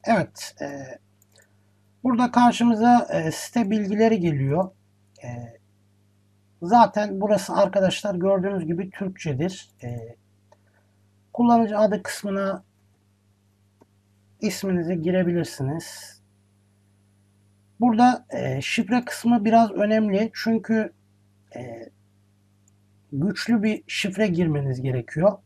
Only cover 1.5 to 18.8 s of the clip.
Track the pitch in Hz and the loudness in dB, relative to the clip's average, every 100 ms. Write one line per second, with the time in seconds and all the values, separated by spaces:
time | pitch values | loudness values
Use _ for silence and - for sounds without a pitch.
1.5 | _ _ _ _ _ 254 233 247 247 240 | _ _ _ _ _ -2 0 2 6 4
2.5 | - 233 220 240 240 - 165 160 156 - | 6 2 4 6 6 4 -2 -2 -6 -4
3.5 | 240 196 214 196 208 226 220 170 143 135 | -2 0 0 -2 2 2 4 0 0 0
4.5 | 156 190 _ _ _ _ _ 123 120 120 | 0 -2 _ _ _ _ _ -14 -14 -14
5.5 | - _ _ _ _ _ _ _ _ _ | -20 _ _ _ _ _ _ _ _ _
6.5 | _ 170 240 208 208 208 196 208 202 190 | _ 4 6 6 4 -4 -4 0 0 0
7.5 | - 196 196 185 - 208 180 190 196 190 | 0 2 4 0 0 -4 -2 0 0 0
8.5 | 196 160 170 190 - 190 190 165 131 175 | -4 -4 -6 -6 -8 -10 -8 -6 -4 -4
9.5 | - - _ 120 120 113 - _ _ _ | -6 -20 _ -12 -12 -14 -20 _ _ _
10.5 | _ _ _ _ _ _ _ _ - 240 | _ _ _ _ _ _ _ _ 0 4
11.5 | 233 220 208 214 202 - - 208 196 196 | 4 2 2 0 0 -6 -10 -6 -6 -6
12.5 | 190 _ _ _ _ _ _ _ _ _ | -8 _ _ _ _ _ _ _ _ _
13.5 | _ _ _ _ _ _ _ _ _ 214 | _ _ _ _ _ _ _ _ _ -6
14.5 | - 196 180 165 180 160 185 175 175 165 | -4 -2 -2 -2 -2 0 0 0 0 -4
15.5 | - 135 160 - - - - _ _ _ | -6 -6 -6 -10 -18 -20 -20 _ _ _
16.5 | _ _ _ _ _ _ _ _ _ _ | _ _ _ _ _ _ _ _ _ _
17.5 | _ _ _ 240 220 247 247 _ 127 131 | _ _ _ 0 6 4 4 _ -6 -4
18.5 | 131 - - | -4 -4 -4